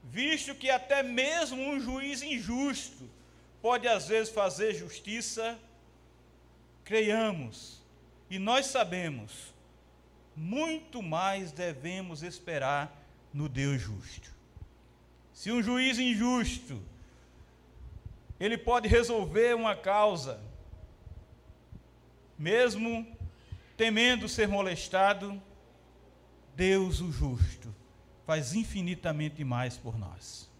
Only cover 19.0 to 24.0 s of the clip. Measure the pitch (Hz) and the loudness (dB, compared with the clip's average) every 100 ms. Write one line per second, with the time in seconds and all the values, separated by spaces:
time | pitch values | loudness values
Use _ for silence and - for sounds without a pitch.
19 | 233 226 175 185 240 233 226 196 185 202 | 6 0 2 4 4 4 2 0 2 6
20 | 214 170 131 107 104 - - - - - | 6 4 -6 -8 -12 -16 -18 -18 -18 -20
21 | - - - - - - - - - - | -18 -18 -20 -20 -20 -20 -20 -20 -20 -20
22 | - - - - 156 220 247 208 233 233 | -20 -20 -20 -6 2 6 6 4 -2 -2
23 | 226 - - - - - - - 226 214 | -6 -10 -10 -10 -16 -16 -16 0 2 6